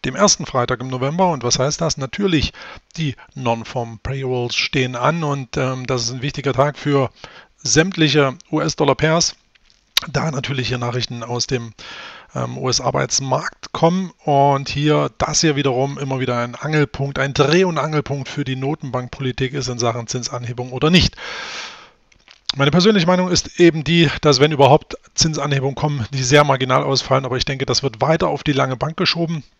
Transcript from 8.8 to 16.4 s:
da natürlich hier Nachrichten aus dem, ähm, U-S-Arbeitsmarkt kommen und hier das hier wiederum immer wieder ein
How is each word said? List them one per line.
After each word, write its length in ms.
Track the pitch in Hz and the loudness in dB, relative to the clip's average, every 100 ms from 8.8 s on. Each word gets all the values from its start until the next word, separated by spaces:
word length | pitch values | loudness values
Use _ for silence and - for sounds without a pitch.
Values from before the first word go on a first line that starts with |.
| 143 131 156 165 - - _ _ _ _ _ - - | 2 4 2 2 0 -4 _ _ _ _ _ -6 -4
da 220 | 143 156 | -4 -2
natürlich 380 | 135 117 131 113 | -4 -4 -4 -2
hier 100 | 123 | -2
Nachrichten 460 | 120 123 113 120 | -2 -4 -6 -8
aus 240 | 117 123 - | -6 -4 -2
dem, 240 | 127 117 - - - - - - 127 | -4 -6 -16 -18 -18 -18 -20 -12 -8
ähm, 200 | 123 127 | -6 -4
U-S-Arbeitsmarkt 1160 | 131 120 127 135 131 - 135 139 - - - | -2 0 0 0 -2 -2 0 -2 -2 -10 -12
kommen 400 | - 165 180 180 - | 2 2 2 -2 -8
und 440 | - 143 143 135 - | 0 4 4 2 -2
hier 420 | 143 151 147 147 _ | -2 2 2 0 _
das 220 | - 151 | -2 2
hier 160 | 160 143 | 2 2
wiederum 420 | 139 123 139 139 | 0 0 -2 -4
immer 220 | 139 131 | -4 -2
wieder 180 | 127 | -2
ein 160 | 120 | -2